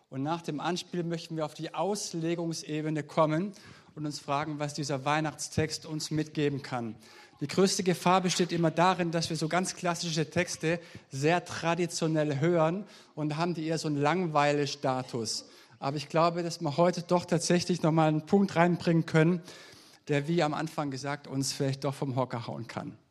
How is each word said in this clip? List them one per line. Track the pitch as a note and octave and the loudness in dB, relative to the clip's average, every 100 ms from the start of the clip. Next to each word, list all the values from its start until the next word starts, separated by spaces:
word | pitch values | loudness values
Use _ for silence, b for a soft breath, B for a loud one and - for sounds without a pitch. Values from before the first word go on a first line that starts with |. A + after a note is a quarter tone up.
| b | b
Und | C3+ | -6
nach | C#3+ E3+ | -4 -4
dem | E3 D3 | -4 -4
Anspiel | D#3 F3 - F3 E3+ | -2 -4 -4 -4 -4
möchten | E3 - D#3+ | -4 -6 -6
wir | D3+ | -6
auf | |
die | D3+ D#3 | -6 -8
Auslegungsebene | D#3+ F3 G#3 - E3+ E3 E3+ E3+ D#3+ - D3+ D#3 D#3 | -4 -2 -2 -6 -4 -2 -2 -4 -6 -6 -4 -2 -4
kommen | C#3+ - D#3 D#3 G3+ B B B B - | -2 2 4 2 -2 B B B B -10
und | D3 | -8
uns | C#3+ | -8
fragen, | - C#3+ D#3 D3 | -4 -2 -2 -4
was | D3 | -6
dieser | C#3+ C#3+ C#3 C#3 | -4 -4 -2 0
Weihnachtstext | D3+ D#3 - - - D#3 - E3 | 0 0 -6 -4 -2 -2 -4 -8
uns | D#3 - | -8 -2
mitgeben | D#3 D#3 - D3 C#3 | -2 -2 0 0 0
kann. | - B2 A2+ - B B B B | -6 -6 -6 -10 B B B B
Die | C#3 | -4
größte | - F#3+ G3 | 2 2 2
Gefahr | F#3 E3+ F3+ F#3 | 0 2 4 4
besteht | F3+ E3 F3 | 4 0 0
immer | E3+ E3 | 2 2
darin, | E3 F3+ F3 E3+ | 4 4 4 0
dass | E3 - | -2 -2
wir | D#3+ | -4
so | D#3 | 0
ganz | E3+ F#3 - | 0 -2 -4
klassische | F3 E3 F3 D#3+ D3 | -4 -2 -2 -2 -2
Texte | E3+ F3 - D#3+ E3+ B B B | 0 -2 -2 -2 -2 B B B
sehr | C3+ D3 F3 | 0 2 2
traditionell | E3+ - E3 E3+ E3+ - E3 D#3 D3+ D3 | 0 -4 -2 0 -2 -2 0 2 0 2
hören | D#3+ F3 D#3+ F#3 F#3+ B B | 2 4 2 0 -8 B B
und | - D3+ D3+ | -6 -4 -2
haben | F3 | -2
die | E3 D#3 | -2 -2
eher | D#3+ | -2
so | D#3 | -2
einen | C#3+ | 0
Langweile-Status. | C#3+ F3 F3 D3+ D3 D3 C#3 - C#3 B2+ B2 A#2+ G#2+ - - B B B | 2 2 2 2 4 2 0 -2 -2 -2 -2 -6 -4 -6 -10 B B B
Aber | C#3 D3 | -4 -4
ich | C#3 | 0
glaube, | E3 E3+ E3+ | 4 4 2
dass | E3+ D#3 | -4 -4
wir | D3+ C#3+ | -2 4
heute | F3 F3 | 4 4
doch | - F3 - | 0 0 2
tatsächlich | E3 - F3 E3+ F3 | 0 4 2 2 0
nochmal | D#3+ D#3+ D#3 | 2 4 4
einen | D#3 D3+ | 4 4
Punkt | G3+ G3 E3 | 4 4 4
reinbringen | F3 E3+ - E3 D#3 | 4 4 4 2 4
können, | D#3+ D#3 F3+ B B B B B B - | 6 6 4 B B B B B B -2
der, | C#3+ D3 | -2 2
wie | E3+ | 2
am | D3+ | 2
Anfang | D3 D#3 - D3 | 0 -4 -4 -4
gesagt, | C3+ C#3 C#3+ - | -4 -6 -8 -4
uns | C3+ C3+ | -4 -2
vielleicht | - C#3 C3+ | -2 -2 -2
doch | D3 | -4
vom | C#3 C#3+ B2 | -4 -4 -2
Hocker | B2 A#2+ - | -2 -4 -8
hauen | - A2 | -10 -10
kann. | - - - _ | -10 -10 -14 _